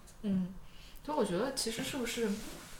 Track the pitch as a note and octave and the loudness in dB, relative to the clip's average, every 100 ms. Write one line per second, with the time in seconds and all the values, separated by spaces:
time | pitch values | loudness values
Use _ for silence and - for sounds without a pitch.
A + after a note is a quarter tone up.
0 | - - G#3 F#3 F3+ - - - - - | -10 -4 2 2 2 -2 -10 -12 -12 -8
1 | - D4+ G#3 E3+ C4 - A3+ A#3 C4+ C#4+ | 0 4 4 4 2 2 0 0 0 0
2 | A#3 A#3 A3 G3+ - - - - | 0 2 2 2 -2 -8 -10 -10